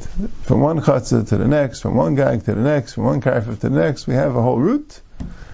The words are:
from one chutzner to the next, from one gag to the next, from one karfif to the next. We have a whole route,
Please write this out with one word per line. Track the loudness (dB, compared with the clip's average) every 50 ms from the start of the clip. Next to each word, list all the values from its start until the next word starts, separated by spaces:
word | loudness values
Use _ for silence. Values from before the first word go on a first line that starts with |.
| -8 -6 -4 -4 -4 -4 -4 -4
from | 0 2 2 4
one | 4 2 2 2
chutzner | 2 2 2 2 2 2 0 2 2 2
to | 0
the | 2 2
next, | 2 2 2 2 0 -2 -4
from | -4 -2 0
one | 0 2 2 2
gag | 2 2 2 0 0 0
to | -2 0
the | 0
next, | 2 2 2 0 -2 -4 -6
from | -2 -2
one | 0 0 0
karfif | 0 0 0 0 -2 -4 -6 -4
to | -2 0
the | 2 2
next. | 2 2 0 -4 -4
We | -2 0
have | 0 0 0 0
a | 0
whole | 0 2 2 2
route, | 2 2 0 0 -4 -8 -18 -20 -20 -18 -14 -14 -12 -12 -12 -14 -16 -16